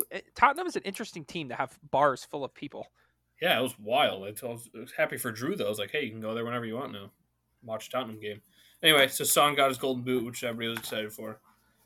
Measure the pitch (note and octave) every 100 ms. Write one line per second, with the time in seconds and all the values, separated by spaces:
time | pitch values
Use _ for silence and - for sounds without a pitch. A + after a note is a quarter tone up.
0 | - F#3 - - C4+ C#4+ F4+ G3 G3 F#3+
1 | G#3+ F3 C#3+ F3 C3+ A#2 C3+ - D3 C3+
2 | C#3+ B2+ - D3 C3 - C#3+ G#2 - _
3 | _ _ _ _ B2 A#2 B2+ A2+ G#2+ C3
4 | B2 F#2+ G2 A2 B2 A#2 - A2+ B2 -
5 | D3+ C3 B2 G#2+ C#3 - G#2 G#2+ G2+ D3+
6 | A#2+ A2 A2 A2+ A#2 A#2+ A2+ A#2 C#3+ G2+
7 | G2+ - _ _ _ _ A#2 A2 - B2+
8 | A2+ G#2+ G#2 G2+ - _ _ _ E3 D3+
9 | C3 - C#3 - D3 C#3+ C3+ B2 C3+ B2
10 | B2 B2+ A#2 A#2+ B2 A#2 A2+ A2+ - A2+
11 | G#2+ - A2 G#2+ _ _ _ _